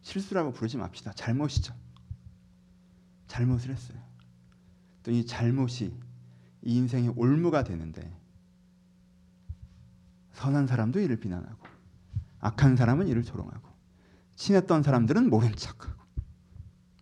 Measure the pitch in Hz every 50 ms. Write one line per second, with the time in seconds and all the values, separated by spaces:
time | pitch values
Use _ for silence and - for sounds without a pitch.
0 | _ - - 190 196 - 196 190 165 147 120 - 110 113 123 131 98 87 - -
1 | - 107 98 - - - 117 135 147 147 - - - - - - - - - -
2 | - - - - - - - - _ - - _ _ _ _ _ _ _ - -
3 | _ _ _ _ _ - - 123 123 127 127 120 120 127 135 - - - - -
4 | - - - - - - - - - - - _ _ - - _ _ _ _ _
5 | _ - 117 120 117 120 - - 117 117 123 135 135 123 120 - 110 92 85 -
6 | - - - - - - - - _ _ _ _ - 120 117 123 127 123 120 131
7 | 120 120 117 120 117 123 139 156 170 170 165 147 127 117 92 82 80 80 80 82
8 | 85 82 85 - _ _ _ - _ _ _ _ _ _ _ _ _ _ _ _
9 | _ _ _ _ _ _ _ _ _ _ - _ - - - - - - - -
10 | _ - _ _ _ _ - - - 135 139 143 143 131 123 120 110 110 127 190
11 | 208 165 120 107 - 101 90 87 87 - 110 - - - - - _ - _ -
12 | - - - - - - - - - 107 107 - 143 135 127 120 123 113 123 151
13 | 196 180 127 113 117 - - 92 - - - - - - - _ _ _ _ _
14 | _ _ _ - _ _ _ - - - 202 190 175 - 175 156 147 143 135 123
15 | 117 110 151 214 254 240 - 110 113 117 107 - - - - - - - - -
16 | - _ _ - - - - _ _ _ - - - - _ _ _ _ _ _